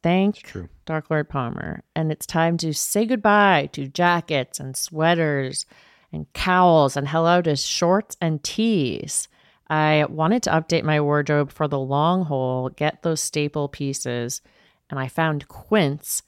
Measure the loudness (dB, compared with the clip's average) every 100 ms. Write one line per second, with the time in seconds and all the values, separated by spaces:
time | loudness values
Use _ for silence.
0 | 2 2 2 -2 -10 -14 -14 -16 -8 -8
1 | -2 -4 -2 -4 -6 -6 -8 -10 -10 -6
2 | -4 -4 -4 0 2 0 -2 -4 -2 -2
3 | 0 0 4 4 6 4 0 -8 -10 0
4 | 2 2 0 -4 -4 -8 -10 -10 -8 0
5 | 2 2 2 0 -4 -8 -12 -16 _ _
6 | _ -12 -12 -6 0 4 6 6 4 0
7 | -2 0 4 2 2 -2 -2 0 2 2
8 | 0 -4 -2 -2 -6 -2 2 2 0 -4
9 | -6 -8 -8 _ _ _ _ 0 2 2
10 | 0 0 0 2 2 -2 0 0 2 2
11 | 2 0 2 0 0 -2 -4 -2 -2 0
12 | 2 2 0 -2 0 -2 -4 -4 -4 -2
13 | -4 -2 -4 -2 -2 -2 -6 -4 -6 -4
14 | -6 -6 -6 -8 _ _ _ _ _ -8
15 | -6 -2 -2 -2 -8 -20 0 2 2 -2
16 | -8 -10